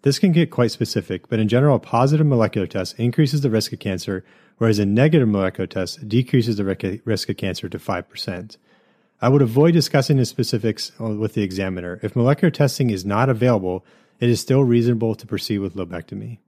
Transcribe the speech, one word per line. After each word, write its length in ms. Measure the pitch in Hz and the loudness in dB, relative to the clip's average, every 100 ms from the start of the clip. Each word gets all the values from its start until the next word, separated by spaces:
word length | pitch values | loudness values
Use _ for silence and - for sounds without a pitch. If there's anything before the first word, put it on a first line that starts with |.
This 160 | 139 - | 0 2
can 140 | 196 | 2
get 180 | 165 165 | 4 2
quite 180 | - 120 | 2 0
specific, 600 | - 113 110 - 92 _ | 0 -4 -4 -4 -10 _
but 100 | 113 | -2
in 80 | 107 | 2
general, 300 | 117 147 127 | 4 4 2
a 20 | |
positive 480 | - 117 135 151 151 | 0 2 2 2 2
molecular 400 | 127 107 - 87 | 2 2 0 -4
test 320 | 95 90 - | -4 -6 -2
increases 420 | 120 117 143 147 | -2 2 0 2
the 80 | 139 | 0
risk 240 | 110 - | 0 -2
of 60 | - | -6
cancer, 440 | 107 90 - 95 - _ _ _ | -6 -6 -6 -8 -10 _ _ _
whereas 200 | 113 104 | 0 2
a 80 | 101 | 2
negative 420 | 107 147 156 117 | 2 4 4 2
molecular 380 | 104 95 - 90 | 2 0 -2 -6
test 420 | - 90 - 110 | -4 -6 -8 -2
decreases 500 | 117 123 131 113 104 | -2 2 0 0 -2
the 80 | 98 | -2
rec-, 360 | 92 98 101 - | -4 -6 -8 -4
risk 240 | 104 - | -4 -4
of 80 | 101 | -6
cancer 320 | 98 92 92 | -6 -6 -10
to 100 | 90 | -10
five 280 | - 90 - | -6 -8 -8
percent. 500 | - - 87 107 - _ _ _ _ _ _ | -12 -10 -10 -12 -20 _ _ _ _ _ _
I 100 | 120 | 2
would 120 | 143 | 4
avoid 320 | 127 120 160 | 4 4 4
discussing 440 | 165 - 147 131 139 | 4 2 0 2 0
the 80 | 120 | 0
specifics 680 | - 117 113 110 104 - _ | -2 -4 -2 -2 -4 -10 _
with 340 | 113 107 107 | -8 -4 -4
the 80 | - | -2
examiner. 580 | 101 92 95 92 87 90 | -4 -4 -6 -6 -8 -8
If 120 | 107 123 | -6 0
molecular 360 | 120 147 180 | 2 4 2
testing 400 | - 143 - 127 | 2 0 0 -2
is 140 | 98 98 | -2 -2
not 240 | 101 135 | 0 0
available, 540 | 113 123 113 92 92 _ _ _ _ | 2 2 2 -2 -8 _ _ _ _
it 100 | 120 | 0
is 100 | 113 | 0
still 240 | - 135 | 2 2
reasonable 520 | 131 120 120 117 113 107 | 4 4 4 0 -2 -4
to 100 | 113 | -6
proceed 340 | 101 - 104 | -8 -4 -4
with 160 | 98 92 | -4 -8
lobectomy. 640 | 87 90 - 101 110 113 | -8 -10 -12 -14 -14 -16